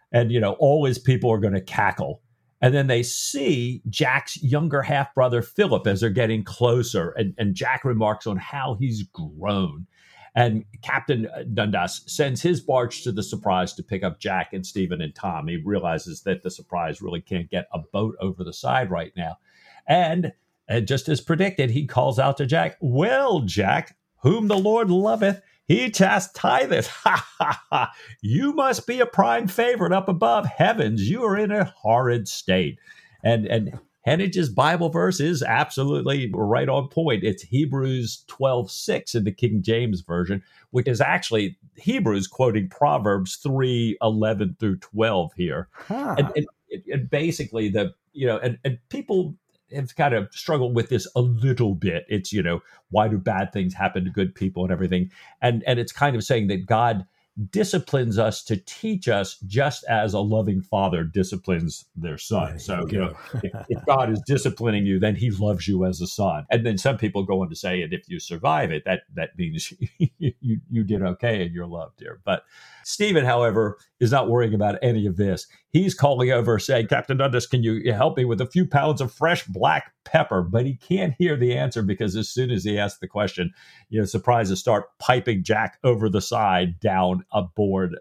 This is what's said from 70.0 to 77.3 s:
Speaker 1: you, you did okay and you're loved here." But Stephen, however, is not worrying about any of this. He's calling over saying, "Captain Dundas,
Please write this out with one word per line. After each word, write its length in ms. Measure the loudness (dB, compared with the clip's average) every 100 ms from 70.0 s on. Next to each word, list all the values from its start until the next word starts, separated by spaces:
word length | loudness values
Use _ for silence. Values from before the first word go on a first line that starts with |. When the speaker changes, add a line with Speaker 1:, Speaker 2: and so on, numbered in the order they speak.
| -2 0 -4 -2
Speaker 1:
you, 220 | -2 -4 -2
you 140 | -2
did 180 | 0 0
okay 420 | -2 -2 -2 -2
and 100 | -4
you're 140 | -6 -10
loved 320 | -10 -14 _
here." 220 | -20 -8
But 200 | -4 -4 -4 -20 -20 -18 -10
Stephen, 400 | -2 2 4 4
however, 540 | 4 2 2 0 -4 _ _
is 120 | 2
not 180 | 2 4
worrying 240 | 2 2
about 240 | 2 0 0
any 240 | 0 2 0
of 120 | 0
this. 300 | 0 -2 -6 _ _
He's 220 | 2 2
calling 380 | 2 2 4 2
over 260 | 2 2 0
saying, 300 | 2 0 2
"Captain 300 | -2 0 0
Dundas, 300 | 0